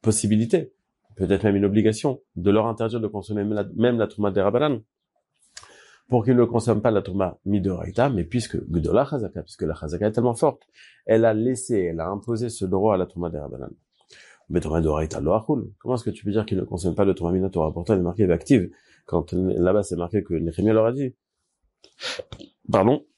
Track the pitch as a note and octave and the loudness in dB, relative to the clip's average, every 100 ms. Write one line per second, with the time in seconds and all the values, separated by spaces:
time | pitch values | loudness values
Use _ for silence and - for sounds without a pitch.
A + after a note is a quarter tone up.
0 | A2 G#2+ G#2+ G#2+ A#2 F3+ D3 _ _ _ | -2 0 2 2 2 0 -2 _ _ _
1 | _ - F#2 G2 G#2+ G2+ G2+ G#2 G#2+ G#2+ | _ -6 0 2 2 2 2 4 2 2
2 | D3+ B2 _ - F2+ G#2 A2 G#2+ A2+ A#2 | -2 -4 _ -2 2 2 2 -2 -4 -4
3 | G#2+ G#2 F#2+ G#2 G2+ G#2 G2+ - A#2 A#2+ | -6 -6 -6 -4 -2 -2 -4 0 2 2
4 | G#2 - G#2 G2 G2 A2+ D3+ A#2+ A2 _ | -2 0 -2 2 2 2 0 -2 -8 _
5 | _ _ _ _ _ - - - - _ | _ _ _ _ _ -20 -20 -20 -20 _
6 | _ B2 A2 B2 A#2 A#2+ A2+ G#2+ A#2 G#2 | _ 2 4 6 4 2 2 2 2 0
7 | F#2+ F#2+ F#2 - F#2+ G2+ F#2+ F2 E2+ F#2 | 0 -2 -2 -4 -2 0 0 -4 -4 0
8 | C3+ A2+ E2 B2 - - - E2 D2+ G#2+ | 0 0 -2 -4 -4 -6 -4 -2 2 2
9 | C#3 C#3+ G#2 - - - E2 D#2 D#2 E2+ | 2 -2 -6 -8 -12 -8 -6 -6 -8 -2
10 | G#2 A2 A#2+ A2+ D#3 B2+ _ _ - _ | -2 0 0 2 0 -2 _ _ -20 _
11 | - A2+ A2+ G#2+ A#2+ B2+ - A2+ F2 E2 | 0 4 4 2 0 -2 -2 -2 0 -4
12 | E2 G2 G2 A2+ A#2+ A2 F#2+ F#2+ G#2+ G2 | -6 -6 -6 -4 -4 -6 -4 0 2 2
13 | F2+ E2+ F2 D#2+ C#2+ B1 B1+ - _ _ | -2 -6 -8 -8 -10 -12 -14 -16 _ _
14 | _ - - _ - F2 D#2+ D#2+ D#2+ D2+ | _ -20 -20 _ -4 -2 0 0 0 0
15 | D#2 - C#2+ G2+ - D3 G2 - A2+ B2 | -2 -4 0 0 0 -4 -4 -12 -6 -4
16 | A2 - G2+ G#2 G#2+ F#2+ - F2+ F2+ D#2 | -4 -8 -4 -4 -2 -4 -4 -4 -4 0
17 | G2 F2+ E2+ F#2 F#2+ F2+ D#2 D#2+ E2+ G2+ | 0 0 -2 -2 -2 -2 -2 -2 0 0
18 | F2 F#2+ F#2+ E2+ - C3 F2 - _ _ | 0 0 2 2 2 2 2 -6 _ _
19 | - F2 E2 F2+ F#2 - F2+ G2+ G2+ E2+ | -4 -4 -2 -2 -2 2 2 2 0 -4
20 | F2 G#2 F2+ E2+ E2 D#2+ G#2 A2 A2 B2+ | -4 -4 -2 -4 -4 0 2 4 2 0
21 | C3+ - _ _ _ _ _ _ _ _ | -6 -8 _ _ _ _ _ _ _ _
22 | - - - - - _ - A2+ G2+ D3 | -10 -10 -12 -18 -20 _ -2 4 4 2
23 | - | -2